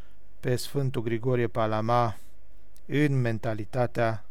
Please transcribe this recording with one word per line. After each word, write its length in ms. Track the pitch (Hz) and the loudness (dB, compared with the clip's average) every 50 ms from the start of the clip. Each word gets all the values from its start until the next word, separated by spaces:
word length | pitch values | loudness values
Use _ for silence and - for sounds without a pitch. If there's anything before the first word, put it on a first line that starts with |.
| - - - - - - - - | -6 -6 -6 -6 -6 -6 -4 -4
pe 160 | - 135 127 | -2 0 0
Sfântul 460 | 120 - - - 143 139 131 131 127 107 | 0 -2 -2 -2 0 0 0 0 0 0
Grigorie 440 | 117 117 110 110 131 127 120 120 | 0 0 0 2 2 2 2 2
Palama 720 | 110 - 127 110 110 107 110 110 113 120 120 120 113 101 - - - - - - - - - - - - - - | 2 2 2 2 2 2 2 2 4 4 4 4 2 0 -2 -6 -6 -6 -6 -6 -6 -6 -6 -6 -6 -6 -6 -4
în 340 | - - 139 151 147 139 131 | -2 2 2 4 4 4 2
mentalitatea 1040 | 123 117 113 110 - 120 110 107 107 - - 131 123 113 - 127 120 113 113 107 - - | 2 2 0 0 -2 -2 -2 -2 -4 -2 0 0 0 0 2 2 2 2 0 0 -4 -6